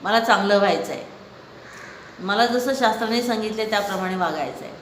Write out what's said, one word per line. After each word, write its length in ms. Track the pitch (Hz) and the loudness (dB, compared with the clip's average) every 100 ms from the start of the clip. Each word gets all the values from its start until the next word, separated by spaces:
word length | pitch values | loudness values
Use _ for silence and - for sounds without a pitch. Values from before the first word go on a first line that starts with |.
मला 160 | 190 226 | 2 2
चांगलं 380 | 226 202 202 202 | 4 2 4 4
व्हायचं 340 | 196 165 165 | 4 2 -2
आहे, 120 | 139 - - - - - - - - - - - - | -8 -12 -18 -20 -20 -20 -20 -20 -18 -18 -18 -20 -12
मला 260 | 180 208 240 | -2 2 4
जसं 280 | 247 247 262 | 2 0 2
शास्त्राने 420 | 233 214 226 233 | 2 2 0 0
सांगितले 480 | 240 220 214 214 214 | 0 -2 -2 -4 0
त्याप्रमाणे 460 | 214 202 185 185 185 | 0 0 -2 -2 -2
वागायचं 500 | 170 156 139 - 113 | -2 -2 -6 -8 -14
आहे 80 | - | -14